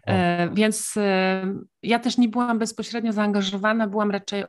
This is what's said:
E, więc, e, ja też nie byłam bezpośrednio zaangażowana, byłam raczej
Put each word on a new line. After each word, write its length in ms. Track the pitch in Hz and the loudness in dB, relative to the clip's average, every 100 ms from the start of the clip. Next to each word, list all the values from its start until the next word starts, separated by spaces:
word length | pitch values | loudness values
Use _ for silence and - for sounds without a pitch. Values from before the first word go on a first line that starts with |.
| - | 0
E, 440 | 190 175 175 175 | 2 2 2 0
więc, 440 | 190 214 214 - 214 | 2 2 2 -4 -2
e, 560 | 202 185 190 190 190 196 - _ | 2 2 2 0 -2 -6 -12 _
ja 160 | - 233 | -2 0
też 180 | 240 247 | 0 2
nie 120 | 240 | 2
byłam 300 | 240 240 233 | 2 0 0
bezpośrednio 540 | 220 - 214 233 226 | -2 -6 -8 -4 -2
zaangażowana, 720 | 208 208 202 190 196 208 226 214 | 0 0 0 -2 -2 0 0 0
byłam 240 | 208 208 | 0 0
raczej 320 | 202 - 202 | -2 -4 -6